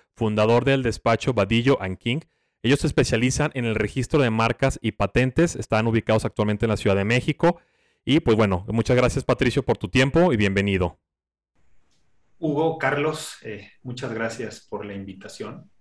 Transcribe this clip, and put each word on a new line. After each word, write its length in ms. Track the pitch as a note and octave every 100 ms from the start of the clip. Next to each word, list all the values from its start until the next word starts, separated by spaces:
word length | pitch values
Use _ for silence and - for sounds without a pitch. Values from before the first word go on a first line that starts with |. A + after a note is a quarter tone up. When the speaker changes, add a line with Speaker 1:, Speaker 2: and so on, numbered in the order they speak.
| _ -
Speaker 1:
fundador 500 | A2 G#2+ A2 A#2+ A#2+
del 160 | C#3
despacho 500 | A#2+ - A#2 A2+ - A2+
Vadillo 440 | G2 A2+ B2+ C3+
and 200 | F#2+ F#2
King. 220 | A#2 C#3 - _ _ _
Ellos 160 | A#2 C#3+
se 80 | D3+
especializan 640 | D3 C3 A#2 B2+ B2+ D3
en 120 | C3 A#2
el 100 | G#2+
registro 440 | G#2+ C3+ A#2+ D#3
de 120 | B2
marcas 480 | A2 A2+ - C3+ -
y 120 | A2+
patentes. 600 | - G2+ A#2+ B2+ C#3 E3+ -
Están 300 | - A2 A2+
ubicados 400 | A2+ - - A2
actualmente 400 | - G#2 G#2 A2+
en 60 |
la 60 | G#2
Ciudad 180 | G#2 G2
de 100 | G2+
México. 560 | B2 - - E3+ F3 _ _ _ _
Y, 180 | - D3
pues, 140 | C#3 A2
bueno, 300 | G#2 F#2 G2
muchas 300 | A2 A2+ B2
gracias, 260 | B2 C3+ -
Patricio, 380 | B2 B2+ C#3
por 140 | - -
tu 120 | G2
tiempo 440 | B2+ C3+ E3 F3+
y 40 | A2+
bienvenido. 600 | G2+ G2 G2+ F#2+ F2 - _ _ _ _ _ _ _ - _ _ _ _ _ -
Speaker 2:
Hugo, 360 | D#3 C#3+ D#3+ D#3+
Carlos, 560 | C3+ C#3+ D#3 D#3 - -
eh, 260 | A#2 G2+ - _
muchas 280 | B2 A#2 B2+ A2
gracias 500 | A2+ - A2 - -
por 160 | G#2
la 120 | G#2 G2
invitación. 720 | G2 F#2+ G2+ - G#2+ - - _